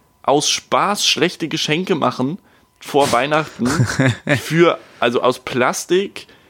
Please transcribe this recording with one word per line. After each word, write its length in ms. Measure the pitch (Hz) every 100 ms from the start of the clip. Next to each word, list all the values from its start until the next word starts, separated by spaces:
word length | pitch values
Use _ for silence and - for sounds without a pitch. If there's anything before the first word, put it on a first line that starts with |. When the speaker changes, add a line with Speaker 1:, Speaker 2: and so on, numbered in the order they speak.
| _ _
Speaker 1:
aus 260 | - 143 147
Spaß 600 | - - 127 170 202 -
schlechte 400 | - 165 - 156
Geschenke 480 | 160 - 156 185 165
machen 420 | 123 123 131 175 _ _ _ _
vor 320 | - 143 139
Weihnachten 540 | 117 143 151 151 - 120
Speaker 2:
<laughs> 720 | 160 117 - 135 110 - 139
Speaker 1:
für, 380 | - 160 170 - - -
also 240 | 123 120
aus 160 | 123 127
Plastik, 880 | - 131 127 190 - 185 202 - - -